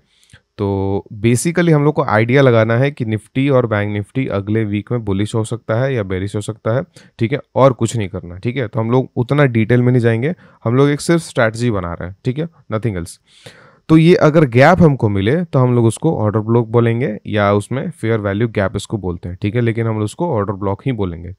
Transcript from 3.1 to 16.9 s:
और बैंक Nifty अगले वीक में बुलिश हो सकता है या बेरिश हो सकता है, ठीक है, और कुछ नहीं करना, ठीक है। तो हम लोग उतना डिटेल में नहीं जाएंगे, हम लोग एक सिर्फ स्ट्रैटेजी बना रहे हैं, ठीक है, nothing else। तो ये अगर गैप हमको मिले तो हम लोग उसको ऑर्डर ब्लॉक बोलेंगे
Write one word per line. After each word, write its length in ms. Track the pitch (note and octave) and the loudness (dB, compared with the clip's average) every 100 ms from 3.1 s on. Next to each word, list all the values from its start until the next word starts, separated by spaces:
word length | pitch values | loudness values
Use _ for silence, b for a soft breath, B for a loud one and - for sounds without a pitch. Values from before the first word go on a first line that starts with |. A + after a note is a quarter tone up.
| G#2+ - C3 C#3 | -4 -4 -2 2
और 140 | B2+ A#2+ | 2 0
बैंक 300 | G#2+ G#2 G#2 | -2 -2 -4
Nifty 320 | F#2+ C3 C3 | -6 -6 -4
अगले 360 | G2+ G2 A2 | -4 -2 -2
वीक 280 | G#2+ G#2 - | -2 -4 -4
में 120 | B2 | -6
बुलिश 300 | G#2 F#2+ G#2 | -2 -2 -2
हो 100 | A#2 | -2
सकता 300 | G#2+ A2+ - | -4 -6 -4
है 200 | A2+ C3+ | -2 -2
या 80 | B2+ | -2
बेरिश 340 | G2 F#2 G2+ G#2+ | -4 -4 -4 -6
हो 40 | |
सकता 300 | G#2 G#2 A2 | -8 -8 -4
है, 140 | B2 - B B - | -4 -4 B B -4
ठीक 140 | A2+ | -4
है, 80 | C#3 - | -4 -4
और 180 | B2 C3+ | 2 4
कुछ 240 | - A#2 A#2 | 4 -2 -2
नहीं 120 | F#2+ | -6
करना, 280 | F#2 E2+ F2+ | -8 -12 -10
ठीक 200 | B2 C3+ | -8 -6
है। 120 | A2 | -6
तो 120 | A2+ | -4
हम 100 | A2+ | 0
लोग 180 | B2+ B2+ - | 0 0 -4
उतना 280 | A#2+ C#3+ | -2 0
डिटेल 380 | C#3+ A#2 G#2+ B2 | 2 2 2 2
में 100 | B2 | 4
नहीं 100 | B2+ | 2
जाएंगे, 320 | A#2 A2+ C#3 F3+ b b | 2 0 -2 -6 b b
हम 100 | A2+ | -2
लोग 140 | B2+ C#3+ | 2 2
एक 120 | C#3+ | 0
सिर्फ 220 | - E3+ | 0 -2
स्ट्रैटेजी 480 | - - A2+ A2 A#2+ | -2 -2 -2 0 -2
बना 220 | G2+ F2 | -2 -4
रहे 160 | E2+ F2 | -8 -10
हैं, 80 | G2 | -8
ठीक 140 | B2+ C3 | -6 -6
है, 100 | E3 b b | -8 b b
nothing 260 | A2 A2+ F#2 | -6 -4 -6
else। 200 | E2+ - B B B B B B - | -10 -14 B B B B B B 2
तो 80 | D#3+ | 4
ये 180 | D#3+ | 6
अगर 300 | F3+ D#3 D3+ | 6 4 4
गैप 380 | C#3+ A#2 C#3+ F3+ | 4 6 6 6
हमको 260 | E3+ C3+ A2 | 4 4 0
मिले 360 | G2+ G2 D#3+ | 0 0 -2
तो 140 | F3 C#3 | 0 0
हम 160 | B2 | 2
लोग 100 | A#2+ | 4
उसको 320 | A2+ - D#3 E3 | 2 0 -2 -2
ऑर्डर 240 | G#2+ A2 | -2 -2
ब्लॉक 280 | G#2+ A#2+ A2+ | 0 0 2
बोलेंगे 500 | A#2 A#2 | 0 2